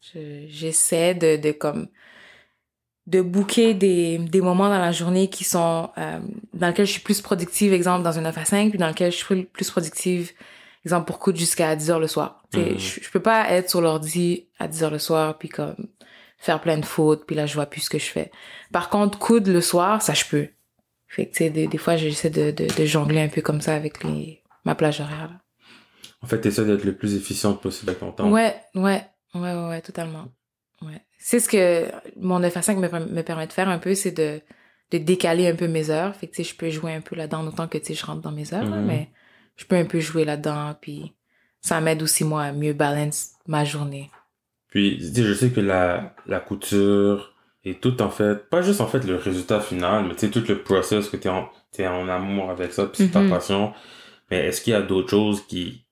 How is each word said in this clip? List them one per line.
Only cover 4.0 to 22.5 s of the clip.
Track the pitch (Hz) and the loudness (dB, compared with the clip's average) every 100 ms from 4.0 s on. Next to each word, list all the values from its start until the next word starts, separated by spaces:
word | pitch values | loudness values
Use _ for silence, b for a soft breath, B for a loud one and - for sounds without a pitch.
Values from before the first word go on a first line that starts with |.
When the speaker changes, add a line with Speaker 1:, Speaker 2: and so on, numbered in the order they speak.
| 170 165 | 2 -2
Speaker 1:
des | 170 185 | 0 2
moments | 180 180 202 | 4 4 4
dans | 196 | 4
la | 175 | 2
journée | 165 170 180 190 | 0 2 2 2
qui | - | 0
sont, | - 180 170 165 170 - | -2 0 2 0 -4 -8
euh, | 160 160 - - - | -8 -8 -10 -12 -12
dans | 170 175 | -2 0
lesquels | 170 202 | 2 2
je | |
suis | - | 0
plus | - 202 | -2 -2
productive, | - 196 170 - 208 | 0 -4 -2 2 4
exemple, | 190 175 180 | 4 4 2
dans | 170 165 | 0 -2
un | |
neuf | 160 165 | -4 -4
à | 156 | 0
cinq, | 202 214 | 4 4
puis | 208 | 2
dans | 165 | 0
lequel | 156 175 | 2 0
je | 175 | 0
suis | - | -2
plus, | 190 185 | -2 -2
plus | - 190 | -6 -4
productive, | - 160 - - 180 175 - B B B B | -2 -4 -4 -2 -2 -2 -10 B B B B
exemple, | 170 170 160 | -2 -2 0
pour | 170 | -2
coudre | - 170 | 0 2
jusqu'à | 170 - 165 156 | 0 2 2 2
dix | 151 | 2
heures | 170 | 2
le | 160 | 2
soir. | 160 147 - _ | 0 -4 -6 _
Tu | - | -2
sais, | - | 0
Speaker 2:
Mhm. | - | -2
Speaker 1:
je, | - - | -4 -8
je | - | -4
peux | 190 | 0
pas | 196 220 220 | 4 4 4
être | 180 185 | 2 2
sur | 180 | 2
l'ordi | 165 156 156 170 175 175 - _ | 2 0 -2 0 0 0 -6 _
à | 170 | -8
dix | 156 | -2
heures | 160 | -2
le | 151 | -2
soir, | - 160 156 156 | 0 0 0 -4
puis | 160 | -10
comme, | - 151 - - _ B B B B | -8 -8 -8 -14 _ B B B B
faire | - 160 | -2 -2
plein | 165 156 | 0 0
de | 147 | -2
fautes, | - 156 151 - | 2 4 4 0
puis | 151 | -4
là, | 147 | -2
je | 143 | -2
vois | 143 | -4
plus | - | -6
ce | - | -4
que | 156 | -4
je | - | -4
fais. | - - B B B B | -6 -8 B B B B
Par | - - | -4 0
contre, | 208 208 202 | 2 2 0
coudre | - 233 196 | 4 4 6
le | 180 | 4
soir, | 175 175 175 214 | 4 2 4 2
ça, | - | 2
je | 143 - | 0 0
peux. | 151 147 _ _ _ _ _ _ | -2 -2 _ _ _ _ _ _
Fait | - - | -8 -6
que, | |
tu | - | 0
sais, | 165 | 0
des, | 156 156 | 0 -2
des | 156 | -2
fois, | - 170 | 0 0
j'essaie | 156 151 165 | 0 -2 -2
de, | 156 151 | 0 0